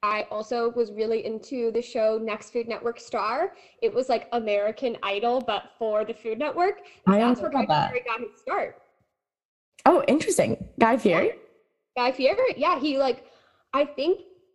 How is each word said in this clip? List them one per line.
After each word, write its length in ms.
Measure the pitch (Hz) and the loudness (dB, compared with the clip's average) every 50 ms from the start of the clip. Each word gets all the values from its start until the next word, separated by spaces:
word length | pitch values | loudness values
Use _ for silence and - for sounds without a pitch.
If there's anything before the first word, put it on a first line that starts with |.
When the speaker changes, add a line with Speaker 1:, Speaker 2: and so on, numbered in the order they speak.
| - | 0
Speaker 1:
I 240 | 208 214 214 208 - | 0 -2 -2 -4 -6
also 400 | - 214 214 - 254 240 233 233 | -6 -8 -6 -4 -4 -2 -2 -2
was 220 | 240 240 233 214 | 0 0 -2 -2
really 340 | 208 214 220 220 226 226 - | -2 -4 -2 0 0 -2 -2
into 460 | - 220 220 - - 285 254 233 233 | -4 -8 -8 -10 -8 -6 -2 -2 -2
the 100 | 220 226 | -2 -2
show 380 | 240 - - 247 220 220 220 220 | -4 -4 -4 0 0 2 0 0
Next 320 | 220 220 208 214 - - | -2 -4 -6 -6 -8 -6
Food 160 | - 240 233 226 | -6 -6 -4 -4
Network 320 | 226 196 - - 233 - | -6 -6 -4 -6 -6 -6
Star. 540 | - - - 233 196 214 233 277 339 381 - - - - _ _ | -10 -6 -4 -2 -2 -2 0 -2 -2 -4 -4 -10 -20 -20 _ _
It 100 | - 226 | -2 -2
was 160 | 208 233 254 - | 0 0 0 0
like 200 | 247 226 220 - | 0 -2 -2 -2
American 640 | - 240 226 214 202 202 202 208 220 - - 247 226 - | -4 -4 -2 0 0 0 0 -2 -4 -2 -4 -4 -4 -4
Idol, 400 | - 196 202 202 208 240 240 262 | -4 -4 -4 0 0 0 0 0
but 220 | 240 240 214 196 - - _ _ | 0 -2 -4 -4 -4 -8 _ _
for 260 | 233 220 214 214 214 | -4 -2 0 0 -2
the 80 | 214 233 | -2 -6
Food 240 | - - 233 220 220 | -10 -6 -8 -6 -4
Network. 440 | 294 302 262 - 349 381 403 - - - - _ _ 185 | -4 -4 0 0 0 0 0 -2 -10 -20 -20 _ _ 4
Speaker 2:
I 100 | 190 202 | 4 6
Speaker 1:
That's 240 | 226 240 247 240 | 6 4 2 2
Speaker 2:
don't 100 | - 320 | 0 -2
Speaker 1:
where 0 | |
Speaker 2:
know 140 | 277 269 226 | 0 0 2
about 20 | - | 2
Speaker 1:
Guy 140 | - 151 | 2 2
Speaker 2:
that. 100 | - - | 2 0
Speaker 1:
Fieri 120 | - 494 - | -2 -6 -4
got 140 | 480 453 466 | -4 -6 -6
his 200 | 240 - - - | -6 -12 -14 -14
start. 360 | _ - 320 403 - - - - _ _ _ _ _ _ _ _ _ _ _ _ _ _ _ _ _ _ _ - - - | _ -4 -4 -4 -4 -4 -8 -16 _ _ _ _ _ _ _ _ _ _ _ _ _ _ _ _ _ _ _ 2 4 6
Speaker 2:
Oh, 160 | 339 349 - - | 6 6 4 2
interesting. 560 | 233 311 - - 359 - - 208 - - - - - - | 2 2 2 0 2 2 2 0 0 -6 -6 -16 0 2
Guy 180 | 233 226 233 262 | 4 4 4 4
Fieri? 340 | - 208 170 165 - 440 - - - - _ _ _ _ _ _ _ _ _ - | 2 2 4 4 2 0 -2 -4 -14 -20 _ _ _ _ _ _ _ _ _ -2
Speaker 1:
Guy 140 | 247 247 | -2 -2
Fieri, 420 | 262 - 262 262 370 403 508 508 370 | 0 2 2 2 4 4 2 0 2
yeah. 240 | - 269 330 359 285 | 0 0 0 0 2
He, 200 | 240 302 285 269 | 0 0 0 2
like, 260 | 269 262 240 - - - - _ _ _ _ _ _ _ - | 2 0 0 -2 -6 -20 -20 _ _ _ _ _ _ _ 0
I 120 | 269 294 | 0 0
think 360 | 294 - - 269 320 381 - - - - _ _ _ _ | 0 -2 -4 0 0 0 0 -2 -20 -20 _ _ _ _